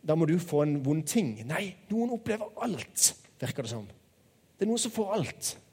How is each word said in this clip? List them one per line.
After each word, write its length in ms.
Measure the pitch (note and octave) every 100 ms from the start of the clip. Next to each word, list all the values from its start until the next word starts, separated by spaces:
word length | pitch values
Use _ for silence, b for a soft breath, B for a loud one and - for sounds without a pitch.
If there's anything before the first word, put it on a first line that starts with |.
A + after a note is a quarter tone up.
da 140 | D3+
må 120 | D#3+ D#3
du 60 | F3
få 200 | F3 D3
en 120 | D3 C#3+
vond 200 | C3 D#3 D#3
ting. 260 | A3+ D3+ G#2+ A#2
Nei, 160 | E3 G3 - -
noen 220 | A3 A#3+ A#3
opplever 340 | - A3 - -
alt, 440 | A#3 D3 - - - - - _
virker 260 | B2+ - A#2
det 40 |
som. 160 | A#2 F#2+
Det 800 | - _ _ _ _ _ _
er 60 | G3+
noen 120 | A#3
som 100 | A#3+
får 200 | A3 G3 G#3
alt. 360 | C3 - - - _